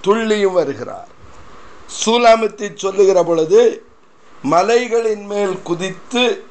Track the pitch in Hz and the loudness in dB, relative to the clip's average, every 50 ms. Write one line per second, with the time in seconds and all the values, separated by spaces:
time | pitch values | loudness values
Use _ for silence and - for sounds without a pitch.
0 | - 185 208 233 226 220 214 208 196 190 180 180 156 139 127 110 123 104 98 92 | 0 0 0 0 0 0 0 0 0 2 2 0 0 0 -4 -8 -10 -12 -12 -14
1 | 87 - - - - - - - - - - - - - - - - - - - | -16 -20 -20 -20 -20 -20 -20 -20 -20 -20 -20 -20 -20 -20 -20 -20 -18 -16 -10 -6
2 | - 220 226 240 240 226 226 226 220 208 214 - 208 202 165 - 190 190 190 196 | -2 0 0 4 6 6 6 4 2 -4 -6 -8 -10 -10 -10 -6 -6 -4 2 4
3 | 196 190 190 180 170 165 170 160 156 156 190 226 240 220 - - - - - - | 4 4 4 2 2 2 0 0 2 4 4 4 4 4 0 -2 -14 -20 -20 -20
4 | - - - - - - - - - 139 160 175 190 208 233 247 254 226 220 233 | -20 -20 -20 -20 -20 -20 -20 -8 -4 0 2 2 2 2 0 0 0 0 -2 -2
5 | 226 220 214 208 202 202 208 208 202 190 190 185 - 170 175 165 185 190 185 - | 0 -2 -4 -4 -6 -8 -4 -4 -2 -4 -4 -8 -6 -8 -6 -6 -6 -8 -8 -12
6 | - - 247 240 247 196 131 - - - | -14 -6 -2 0 0 0 -2 -4 -10 -20